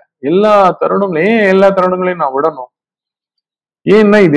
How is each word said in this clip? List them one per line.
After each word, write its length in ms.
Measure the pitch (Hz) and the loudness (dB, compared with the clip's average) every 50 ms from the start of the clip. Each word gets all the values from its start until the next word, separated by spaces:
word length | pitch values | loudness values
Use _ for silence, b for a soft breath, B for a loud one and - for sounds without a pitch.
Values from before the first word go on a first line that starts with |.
| _ _ _ _ - 139 | _ _ _ _ -6 -2
எல்லா 220 | 170 190 208 214 208 202 196 180 180 - | -2 0 2 2 2 2 2 2 0 -2
தருணங்களையும், 560 | 160 - 185 190 202 196 170 156 170 208 233 | -4 -4 -2 -4 -4 -4 -4 -4 -2 -2 0
ஏன் 120 | 226 208 190 190 | 0 0 2 2
எல்லா 160 | 190 196 196 190 190 | 2 2 2 2 0
தருணங்களையும் 440 | 180 185 185 180 185 185 180 175 156 | -2 -2 -2 -4 -4 -6 -4 -4 -6
நான் 120 | 139 131 139 | -4 -4 -2
விடணும்? 340 | 147 160 156 135 127 - _ _ _ _ _ _ _ _ _ _ _ _ _ _ _ _ _ _ _ _ _ _ - - 190 | -2 -4 -4 -6 -16 -18 _ _ _ _ _ _ _ _ _ _ _ _ _ _ _ _ _ _ _ _ _ _ -2 0 2
ஏன்னா 240 | 220 214 202 208 214 196 | 2 2 2 2 2 2
இது 100 | 165 143 | 2 2